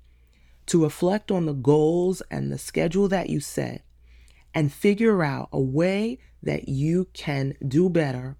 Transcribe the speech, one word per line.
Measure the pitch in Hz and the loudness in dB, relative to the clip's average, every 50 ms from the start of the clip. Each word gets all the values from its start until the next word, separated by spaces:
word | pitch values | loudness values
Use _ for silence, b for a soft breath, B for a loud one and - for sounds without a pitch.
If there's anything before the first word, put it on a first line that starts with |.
| _ _ _ _ _ _ _ _ _ _ - - - - | _ _ _ _ _ _ _ _ _ _ -20 -16 -4 0
to | - 170 156 | 2 4 4
reflect | 151 - - 180 180 196 214 - - | 2 0 0 0 0 0 0 -2 -2
on | 196 180 165 156 | -2 0 0 -2
the | 147 | -4
goals | 135 117 135 147 156 151 156 170 175 180 185 185 175 - - | 0 2 4 4 6 4 4 2 2 0 0 -2 -4 -6 -8
and | 156 143 135 139 | -8 -6 -4 -4
the | 143 135 | -6 -8
schedule | - - - 160 160 170 160 190 202 190 | -8 -6 -2 -2 0 0 2 2 2 2
that | 196 180 - - | 2 -2 -2 -2
you | 151 147 | -4 -4
set | 143 - - 143 135 120 120 - - _ _ _ b b b b b b b b b b b | -6 -6 -6 -6 -6 -6 -8 -12 -16 _ _ _ b b b b b b b b b b b
and | 165 151 139 | 0 0 0
figure | - - - 202 202 202 226 226 208 185 160 | 0 2 2 2 4 4 4 4 4 4 2
out | 143 135 127 127 - | 0 -2 -4 -6 -4
a | - 147 | -2 -2
way | 135 131 131 151 170 185 190 202 214 233 254 - b b b b - | -2 0 0 0 2 2 2 0 -2 -4 -6 -8 b b b b -6
that | 151 147 - - - | -4 -4 -4 -4 -4
you | 135 135 143 156 170 185 185 - - | -4 -2 0 0 0 0 -2 -4 -8
can | - - 156 143 135 135 135 - - - 135 | -10 -6 -4 -4 -2 -2 -4 -6 -6 -4 0
do | 123 156 180 185 | 2 2 2 4
better | 170 170 151 139 123 123 127 131 135 - | 2 0 0 0 -2 -6 -8 -10 -10 -4